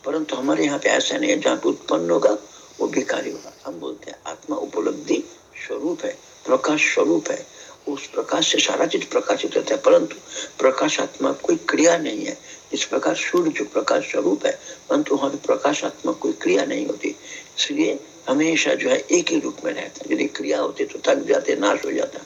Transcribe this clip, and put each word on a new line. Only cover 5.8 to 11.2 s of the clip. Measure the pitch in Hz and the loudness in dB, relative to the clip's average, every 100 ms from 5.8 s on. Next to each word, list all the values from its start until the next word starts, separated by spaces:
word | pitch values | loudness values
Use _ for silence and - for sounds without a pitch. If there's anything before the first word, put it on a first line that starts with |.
| 160 165 | -4 -2
है, | 175 - - - - | -6 -8 -18 -12 0
प्रकाश | 131 156 151 - | 2 2 2 2
स्वरूप | - 147 165 - | 2 2 2 0
है, | - - - - - - | -6 -8 -20 -20 -14 -8
उस | - - | -8 -6
प्रकाश | - - - - | -6 -2 0 2
से | - | 2
सारा | - - 165 | 2 2 0
चीज | - - | 0 0
प्रकाशित | - - - - - | -2 0 -2 0 -2
होता | - - | 0 2
है, | |
परंतु | 120 - - - - - - - | 6 6 4 -6 -14 -12 -12 2
प्रकाश | 131 - 156 - | 2 4 0 0
आत्मा | 127 - | -4 -2